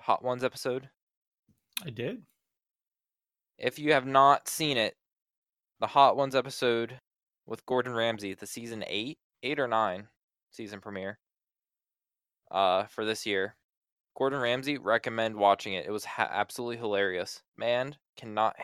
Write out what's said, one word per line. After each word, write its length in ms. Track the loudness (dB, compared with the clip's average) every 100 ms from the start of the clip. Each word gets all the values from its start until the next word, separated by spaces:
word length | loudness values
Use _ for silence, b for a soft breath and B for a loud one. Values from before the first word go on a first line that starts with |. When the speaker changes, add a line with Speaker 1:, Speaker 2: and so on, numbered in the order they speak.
Speaker 1:
Hot 200 | 0 0
Ones 180 | 0 -2
episode? 460 | -4 -4 -4 -4 -8 _ _ _ _ _ _ _ _ -12
Speaker 2:
I 60 | -12
did. 320 | -8 -8 -8 -16 _ _ _ _ _ _ _ _ _ _ _ _ -4
Speaker 1:
If 200 | -4 -2
you 140 | 2
have 140 | 2 4
not 420 | 6 8 6 2
seen 280 | -4 0 2
it, 180 | 0 -2 _ _ _ _ _ _ _ -6
the 60 | 0
Hot 280 | 6 6 6
Ones 180 | 2
episode 640 | 0 -2 0 2 2 -2 -8 _ _ _ _ -12
with 200 | -10 -2
Gordon 260 | 0 0
Ramsay, 420 | 0 0 0 -6
the 120 | -8 -12
season 360 | -12 -10 -10 -6
eight, 320 | -4 -4 -10 _ -10
eight 160 | -6 -2
or 100 | 0
nine 400 | 2 2 -2 -10 _ _ _ _
season 280 | -14 -12 -12
premiere, 380 | -10 -8 -8 -12 _ _ _ _ _ _ _ _ _ _ _ _ -6
uh, 340 | 0 2 2 -2
for 180 | -6
this 220 | -4 -4 -2
year. 300 | -4 -4 -8 _ _ _ _ _
Gordon 260 | -4 -2 0
Ramsay, 360 | 0 0 -2 -4
recommend 560 | 2 2 0 -2 -2 4
watching 360 | 4 4 0
it. 140 | -6 -4
It 40 |
was 140 | -6
ha-, 240 | -6 -4 -2
absolutely 460 | 0 -2 -4 -8 -6
hilarious. 640 | -2 0 0 0 -6 -10 _ -6
Man 400 | -2 0 -2 -10 _ -18
cannot 400 | -8 0 0 0